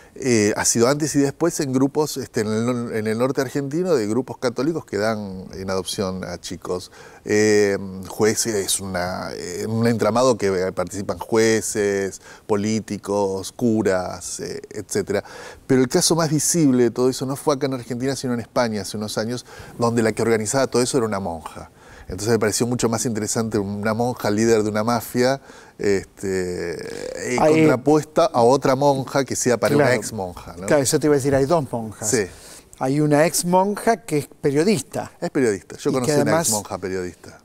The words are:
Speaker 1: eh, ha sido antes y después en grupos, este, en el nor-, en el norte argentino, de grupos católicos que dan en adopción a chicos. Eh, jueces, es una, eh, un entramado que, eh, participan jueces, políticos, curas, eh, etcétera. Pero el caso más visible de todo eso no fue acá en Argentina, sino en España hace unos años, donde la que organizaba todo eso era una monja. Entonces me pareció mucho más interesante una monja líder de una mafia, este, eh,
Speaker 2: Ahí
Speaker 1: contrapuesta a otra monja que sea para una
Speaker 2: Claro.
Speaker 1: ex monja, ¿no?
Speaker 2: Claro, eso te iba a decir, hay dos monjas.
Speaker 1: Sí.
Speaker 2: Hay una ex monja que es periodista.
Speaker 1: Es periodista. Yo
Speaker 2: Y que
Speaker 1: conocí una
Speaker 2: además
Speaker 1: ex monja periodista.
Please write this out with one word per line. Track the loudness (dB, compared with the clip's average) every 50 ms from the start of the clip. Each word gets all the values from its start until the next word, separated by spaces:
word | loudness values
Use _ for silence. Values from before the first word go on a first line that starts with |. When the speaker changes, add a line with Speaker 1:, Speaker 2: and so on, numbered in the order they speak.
| -20 -20 _
Speaker 1:
eh, | -6 0 2 2 4 4 2 2 0
ha | -2
sido | 0 2 4 4 4
antes | 4 2 0 0 2
y | 2
después | 2 2 0 0 -2 -2 0 -2
en | -4 0
grupos, | 2 2 2 2 2 0 -2 -2 -4 -8
este, | -10 -6 -2 -2
en | -2 0
el | 0 0 0
nor-, | 0 -2 -2 -4 -4 -4 -4
en | -2 -2
el | 0 0
norte | 0 0 0 0
argentino, | -2 -2 -2 -4 -4 -4 -4 -2 0 2 2
de | 2 2 2
grupos | 0 0 -2 -4 -8 -4
católicos | -4 -4 -2 -2 -2 -2 -2 -4 -6
que | -6 -4 -2
dan | 0 0 -2 -2 -6 -8 -10 -12 -12 -14 -12
en | -10 -6 -4
adopción | -4 -4 -4 -4 -4 -4 -4 -4 -4 -6 -8
a | -8 -10 -10
chicos. | -10 -12 -12 -12 -8 -6 -6 -6 -6 -10 -18 -20 -20 -20 -20 -16 _
Eh, | 0 2 4 4 6 6 4 4 4 2 -2 -4 -8 -12 -12 -12 -12
jueces, | -2 0 2 2 2 2 -2 -2 -2
es | -2 -2 -2 -4 -4
una, | -4 -4 -4 -4 -4 -4 -4 -6 -8 -8 -10
eh, | -10 -10 -10 -8 -8 -6 -4
un | -2 0 2 2
entramado | 2 2 2 2 2 4 4 4 2 2
que, | 0 0
eh, | 0 0 -2 -2 -2
participan | -4 -6 -6 -6 -8 -6 -6 -6 -8
jueces, | -4 0 2 4 4 4 4 2 0 -2 -2 0 0 0 0 0 -2 -4 -6 -10 -18 -20 -20 -20 _
políticos, | -2 -2 0 0 0 -2 -2 -2 -4 -8 -8 -4 -2 -2 0 0 0 -2 -4 -8 -10 -8
curas, | -2 0 2 2 2 2 2 0 0 -2 -4 -8 -10 -10 -12 -10 -10
eh, | -10 -10 -10 -12 -12 -12
etcétera. | -12 -12 -10 -4 -4 -4 -2 0 -2 -4 -4 -6 -14 -18 -16 -18 -18 -20 -2
Pero | 2 4 4
el | 4 4
caso | 2 0 2 2 2
más | 2 2 0
visible | 0 0 0 0 0 2 4 4 4 4 4
de | 2
todo | 2 2 0 0
eso | 0 -2 -6
no | -6 -8 -4
fue | -2 -2 0
acá | 0 -2 -4
en | -4
Argentina, | -6 -8 -8 -8 -4 -4 -4 -4 -4
sino | -4 -4 -4
en | -4
España | -6 -4 _ 0 0 0 0 -4
hace | -6 -6 -8 -8
unos | -8 -6 -4 -4
años, | -4 -4 -6 -8 -10 -14 -18 -18 -18 -18 -6 -2
donde | 0 0 2 2 2
la | 2
que | 2 2 2
organizaba | 2 2 2 0 0 0 0 0 2
todo | 2 0
eso | 0 2 2 0
era | 0 0
una | -2 -4
monja. | -4 -6 -8 -8 -10 -14 -16 -16 -18 -18 _ -20 -20 -20 -20 -20 -14 -12
Entonces | -10 -6 0 0 2
me | 2
pareció | 2 0 0 0 -2 -2
mucho | 0 0 0 0
más | 0 0 -2
interesante | -4 -4 -4 -4 -4 -2 -2 -2 -2 -2 -2
una | -2 -2 -4 -4 -2 -2 0
monja | 0 0 -2 -2 -2 -2 0
líder | 2 2 4 4 4 4 4
de | 2
una | 0 0 0
mafia, | 0 0 -2 -2 -4 0 2 2 2 2 0 -6 -16 -20 -20 -20 -20 _ _
este, | 0 2 2 2 0 -6 _ -10 -6 -4 -2 -2 -2 -2 -4 -6 -6 -6 -8 -8 -10 -12 -10 -10 -10 -10 -10 -8 -6 -2 0
eh, | 2
Speaker 2:
Ahí | 4 6 6
Speaker 1:
contrapuesta | 6 6 6 4 4 4 4 4 4 2 0 0 2 2
a | 2 4 4
otra | 6 6 6 6 4 2 2
monja | 4 4 2 2 2 -2 -2 -2 -2 -2
que | 0 -2 -2
sea | 2 2 2 2
para | 2 2 4
una | 4 4
Speaker 2:
Claro. | 4 4 0
Speaker 1:
ex | -2 -6
monja, | -6 -6 -8 -8 -8 -12 -14 -16 -14 -10
¿no? | -2 2
Speaker 2:
Claro, | 2 2 2
eso | 2 0 2
te | 2 4
iba | 2
a | 2
decir, | 2 2 2
hay | 2 2
dos | 2 2 0 0 -2
monjas. | -6 -6 -6 -8 -10 -8 -2 0
Speaker 1:
Sí. | 0 0 0 -2 -6 -14 -20 -20 -20 -20 -20 -20 -10 -6
Speaker 2:
Hay | -2 0 0 2
una | 2 4 4 4 4
ex | 4 2 0 0
monja | 2 2 2 2 2 -2 -2 0 0 0 0
que | -2 -2 -2 -2
es | -2 -4
periodista. | -12 _ -2 2 2 4 4 4 2 2 0 -6 -8 -8 -8 -8 -10 -10
Speaker 1:
Es | -10 -4
periodista. | 0 0 2 2 0 -2 -6 _ -16 -6
Yo | -4 -2
Speaker 2:
Y | -2
que | 0
Speaker 1:
conocí | 0 2
una | 2 2 2
Speaker 2:
además | 2 2 0 2 0
Speaker 1:
ex | -2
monja | -2 -2 -4 -8 -8
periodista. | -6 -4 -4 -4 -4 -6 -8 -12 -20 -20 -20 -20 _